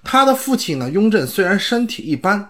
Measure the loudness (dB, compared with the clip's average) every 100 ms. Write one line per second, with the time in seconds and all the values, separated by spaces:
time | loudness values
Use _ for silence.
0 | 0 2 4 2 0 -2 -2 -4 -2 2
1 | 2 2 0 0 0 0 0 -2 -2 -6
2 | -6 -2 0 -2 -4